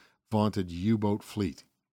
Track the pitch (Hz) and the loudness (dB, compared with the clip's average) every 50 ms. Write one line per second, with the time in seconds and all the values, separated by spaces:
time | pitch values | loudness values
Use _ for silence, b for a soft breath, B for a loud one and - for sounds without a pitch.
0 | b b b b b - 107 107 107 107 - 104 92 87 85 87 92 113 113 107 | b b b b b -2 2 2 2 2 2 -2 -4 -4 -4 -2 0 2 2 2
1 | 107 104 104 110 - - - 104 101 87 - - - _ _ _ _ _ | 2 0 -2 -2 -6 -8 -6 -4 -4 -4 -4 -8 -16 _ _ _ _ _